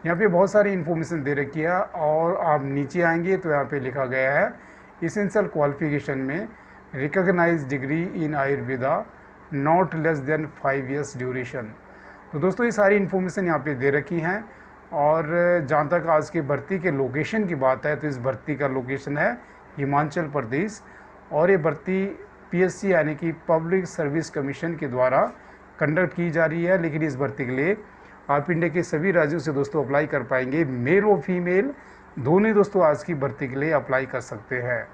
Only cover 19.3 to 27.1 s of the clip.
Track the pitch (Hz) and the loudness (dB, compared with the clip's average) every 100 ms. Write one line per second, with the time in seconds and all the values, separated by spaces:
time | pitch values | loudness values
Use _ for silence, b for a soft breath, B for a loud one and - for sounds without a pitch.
19.3 | 240 B B - - 139 143 151 180 156 | -2 B B -18 -6 0 0 0 -2 -2
20.3 | 143 117 135 208 208 B B B B - | -4 -2 -2 -2 -6 B B B B -4
21.3 | 151 175 190 156 147 - 190 196 - - | 2 4 4 2 -2 -2 -2 -2 -8 -18
22.3 | - - 175 185 - 196 170 151 147 170 | -20 -6 0 0 0 2 2 2 -2 -6
23.3 | 156 - 165 165 190 175 - 147 156 156 | -6 0 0 2 0 -2 -4 -2 -2 -4
24.3 | 156 139 139 170 151 147 127 127 135 226 | -6 -6 -6 -6 -4 -4 2 4 4 0
25.3 | - B B - - 147 156 180 - 175 | -4 B B -20 -2 0 2 0 0 -2
26.3 | 160 160 165 170 185 165 151 156 | 2 0 0 2 2 0 -2 -4